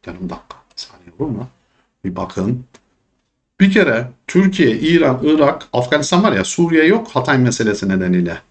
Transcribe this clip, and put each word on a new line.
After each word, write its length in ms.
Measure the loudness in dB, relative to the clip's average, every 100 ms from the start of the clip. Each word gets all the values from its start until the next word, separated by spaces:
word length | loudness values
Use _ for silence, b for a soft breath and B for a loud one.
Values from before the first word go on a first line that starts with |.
| -16
Yarım 240 | -12 -12
dakika. 280 | -12 _ -20 _ -18
Saniye 360 | -18 -20 -20 _
olur 100 | -8
mu? 180 | -8 -10 _ _ _ _ _ -10
Bir 100 | -8
bakın. 480 | -8 -6 -4 -4 -8 _ _ _ _ _ _ _ _ _
Bir 120 | 2
kere 360 | 4 2 0 -4 -14 -2
Türkiye, 520 | 2 2 2 2 2
İran, 400 | 2 2 2 0
Irak, 440 | 0 2 2 0 -6
Afganistan 500 | -4 0 -2 2 2
var 80 | 2
ya, 120 | 0
Suriye 420 | -2 -2 2 4 4
yok 220 | 2 0
Hatay 300 | -4 0 2
meselesi 520 | 2 0 -2 -2 -2
nedeniyle. 480 | -2 0 0 0 -6 _